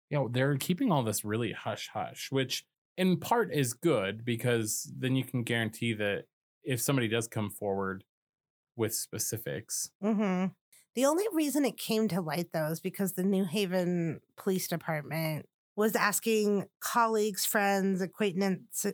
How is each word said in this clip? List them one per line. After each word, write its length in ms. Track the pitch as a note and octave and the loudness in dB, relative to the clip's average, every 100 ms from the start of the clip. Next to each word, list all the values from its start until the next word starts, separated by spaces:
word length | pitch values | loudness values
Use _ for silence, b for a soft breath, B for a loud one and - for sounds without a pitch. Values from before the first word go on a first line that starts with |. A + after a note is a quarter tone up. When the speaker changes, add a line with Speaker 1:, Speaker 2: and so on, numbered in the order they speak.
| _ | _
Speaker 1:
Yeah, 160 | D3 A#2+ | -2 0
they're 280 | B2 C3+ C#3+ | 2 2 2
keeping 340 | - F3+ C4+ | 0 0 2
all 120 | D3 | 4
this 220 | A2 G#2 G#2 | 2 -2 -2
really 280 | A2 A2 | -2 -2
hush-hush, 720 | - A#2 G#2 - G#2+ C2 - - | -4 -6 -6 -6 -6 -8 -8 -4
which 340 | C3+ C3 - - _ _ - | -2 0 -4 -8 _ _ 0
in 220 | F#3 E3+ | 2 2
part 320 | - A#3 F#3+ | 2 2 2
is 220 | D3 B2 | 0 0
good 500 | - E3 B2 F#2+ A2 | 0 2 2 0 -2
because 680 | A#2+ A2+ B2 A#2+ A2+ - C#3+ C3+ | -4 -2 2 0 0 -4 -6 -6
then 200 | C3 C3 | 0 0
you 80 | |
can 180 | B2+ B2+ | 0 -4
guarantee 500 | A#2 A#2 A2 - A#2 | 0 0 0 -2 -4
that 320 | G#2+ G#2 G2 - _ _ _ | 0 -2 -2 -6 _ _ _
if 160 | - B2 | -4 -2
somebody 280 | - C#3 A2+ | 2 2 2
does 200 | A2+ A2+ | 0 -2
come 220 | A2+ G#2 | -4 -4
forward 540 | - G2+ G2 F#2+ F#2+ - _ _ _ _ _ _ - | -4 -4 -2 -2 -6 -10 _ _ _ _ _ _ -4
with 180 | G#2+ | -2
specifics. 960 | - - - - G#2+ - C#2 - - - _ | -2 -6 -6 -4 -4 -6 -8 -6 -8 -8 _
Speaker 2:
Mm-hmm. 440 | G3+ G#3 G#3 F3+ F#3 - _ b b - | -2 0 0 0 -2 -6 _ b b 0
The 100 | C4+ | 2
only 200 | E4 G#4+ | 2 0
reason 320 | E4 D4 C4 C4 | 0 0 2 0
it 100 | - | 0
came 300 | - A3 A3 | 0 2 2
to 120 | F3 | 0
light, 280 | D#3 D3 E3+ | -2 -2 -2
though, 140 | E3 D3+ | -2 -2
is 120 | E3 | -2
because 340 | F#3+ F#3 F#3+ | -6 -2 -2
the 100 | - | 0
New 220 | F#3 F#3+ F#3+ | 2 2 2
Haven 760 | G3 F#3+ F#3 F3 F3 E3 - - - | 0 0 2 2 0 -2 -4 -12 -6
Police 300 | - F#3 - | -2 -2 -2
Department 800 | E3+ - D#3 C#3+ D#3 D#3+ D3+ - _ _ - | -4 -4 -4 -4 -4 -4 -4 -8 _ _ 0
was 200 | G#3+ G#3+ | 2 4
asking 720 | G3+ F#3+ A3+ A3 G#3 G3+ F#3 _ | 2 2 2 4 4 2 0 _
colleagues, 640 | - A#3+ A3+ A3 G#3+ F#3+ - | -2 2 4 4 2 0 0
friends, 520 | A3 G3+ G3 F#3+ F#3 | 2 4 4 2 0
acquaintance-, 880 | F#3 - G#3 E3+ G3 F#3 - - G#3 | -2 0 0 2 2 0 -4 -4 -4